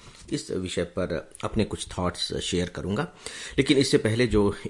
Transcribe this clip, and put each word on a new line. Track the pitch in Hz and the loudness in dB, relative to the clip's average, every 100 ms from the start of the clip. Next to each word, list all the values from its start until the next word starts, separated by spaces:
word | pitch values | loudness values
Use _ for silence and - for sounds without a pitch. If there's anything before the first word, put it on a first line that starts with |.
| - - - 147 | -20 -18 -8 -8
इस | - | -4
विषय | 92 92 - | -4 -4 -4
पर | 87 - 90 85 - - | -4 -2 -4 -4 -8 -8
अपने | 107 110 | -4 0
कुछ | 101 - - - | 0 -2 -8 -2
thoughts | 90 - - | -2 -2 -4
share | - - 90 87 | -4 -2 0 -2
करूंगा। | - 85 107 170 - - - - - | -4 -2 -2 -4 -8 -14 -12 -4 2
लेकिन | 131 135 | 4 6
इससे | 131 143 | 6 4
पहले | 107 113 120 | 2 2 4
जो | 104 101 101 - | 4 4 2 0